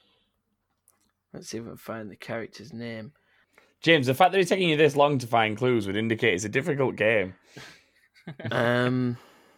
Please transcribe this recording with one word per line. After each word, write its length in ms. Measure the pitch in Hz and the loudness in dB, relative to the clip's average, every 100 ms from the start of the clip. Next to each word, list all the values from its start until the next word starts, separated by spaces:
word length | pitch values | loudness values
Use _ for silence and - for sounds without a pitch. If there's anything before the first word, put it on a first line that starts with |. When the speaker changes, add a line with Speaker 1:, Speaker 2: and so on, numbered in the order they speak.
| _ _ _ _ _ _ _ _ _ _ _ _ _ | _ _ _ _ _ _ _ _ _ _ _ _ _
Speaker 1:
let's 140 | - - | -20 -14
see 80 | 110 | -14
if 60 | |
I 60 | 113 | -14
can 80 | - | -14
find 340 | - 113 107 | -14 -12 -14
the 40 | 87 | -16
character's 560 | - 117 107 - 104 | -12 -10 -10 -14 -18
name. 400 | 113 117 113 110 - _ _ _ _ _ _ | -14 -12 -12 -16 -20 _ _ _ _ _ _
Speaker 2:
James, 240 | - 165 127 | 4 4 4
the 80 | |
fact 200 | 131 185 | 4 4
that 60 | 190 | 4
it's 120 | 180 | 2
taking 180 | 196 180 | 2 2
you 80 | 147 | 4
this 180 | 151 143 | 4 6
long 220 | 143 143 | 4 2
to 80 | 117 | 0
find 320 | 117 110 107 | 0 2 0
clues 300 | 127 120 98 | 0 0 0
would 80 | 98 | -2
indicate 380 | 113 113 113 90 | -2 0 2 0
it's 100 | 107 | -2
a 40 | |
difficult 460 | 123 160 139 127 - | -4 -2 -2 -2 0
game. 380 | 107 113 92 - _ - - - _ _ _ _ - 143 113 | 2 2 -2 -8 _ -20 -20 -20 _ _ _ _ -18 -12 -6
Speaker 1:
Um, 640 | 120 120 123 123 127 127 120 - _ _ | -2 0 0 0 0 -2 -6 -12 _ _